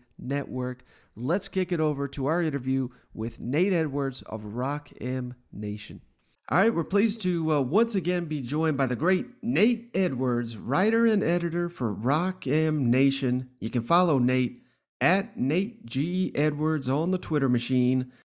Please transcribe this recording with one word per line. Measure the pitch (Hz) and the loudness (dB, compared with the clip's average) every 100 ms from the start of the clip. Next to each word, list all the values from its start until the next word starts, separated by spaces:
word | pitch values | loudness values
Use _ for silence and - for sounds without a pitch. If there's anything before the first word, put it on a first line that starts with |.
| _ - | _ -12
Network. | 123 143 - 127 127 123 - - _ - | -4 -4 -4 -6 -6 -8 -16 -20 _ -8
Let's | 127 190 - | -2 -2 -2
kick | 190 180 | -4 -2
it | 165 | 0
over | 156 139 139 | 0 0 -4
to | 143 135 | -4 -2
our | 170 | 0
interview | 165 139 127 135 127 - _ - | 0 -2 -2 -2 -2 -8 _ -8
with | 110 - | -8 -6
Nate | 117 143 202 | -4 0 2
Edwards | 180 156 139 135 127 | 2 0 -2 -4 -6
of | - 107 107 | -10 -10 -6
Rock | 113 131 147 - - | -4 -4 -4 -8 -8
M | 127 131 123 127 _ | -6 -4 -6 -10 _
Nation. | - 104 104 - 95 - _ _ _ - | -8 -6 -8 -10 -16 -18 _ _ _ -2
All | 160 | 2
right, | 220 | 2
we're | 165 | 0
pleased | 156 202 226 - | 0 2 2 0
to, | 180 175 160 | -2 0 2
uh, | 151 | 2
once | 127 180 233 208 | 2 2 2 0
again | 156 180 165 | 0 -2 -2
be | 151 | -6
joined | 120 151 160 143 | -4 0 0 0
by | 131 | 0
the | 120 | 0
great | 170 185 - - | 2 2 0 -6
Nate | 117 143 226 240 - 196 | -2 4 4 2 -2 0
Edwards, | 185 123 127 120 117 110 | 0 0 0 0 -2 -6
writer | 92 143 202 226 233 | -2 0 2 4 4
and | 214 | 4
editor | 113 175 170 170 175 | 2 0 0 -2 -4
for | - 120 | -2 -2
Rock | 98 117 147 185 185 135 | 0 0 0 0 -4 -2
M | 151 160 156 120 | 2 2 2 2
Nation. | 127 139 135 127 127 131 _ | 4 4 2 0 -2 -4 _
You | 113 | -4
can | 123 | -4
follow | 117 170 180 139 | 2 2 4 4
Nate | 123 127 123 - _ _ _ _ | 2 2 0 -4 _ _ _ _
at | 135 190 - - | 2 2 -2 -4
Nate | 131 165 196 - 117 | 0 0 -2 -8 -8
G | 131 170 185 185 - | -4 -2 0 0 2
Edwards | 151 147 156 156 131 | 0 0 0 0 0
on | 139 170 | 0 0
the | 185 | -2
Twitter | - 151 135 | 0 0 2
machine, | 120 - 127 123 131 127 - _ | 2 2 2 2 2 -2 -10 _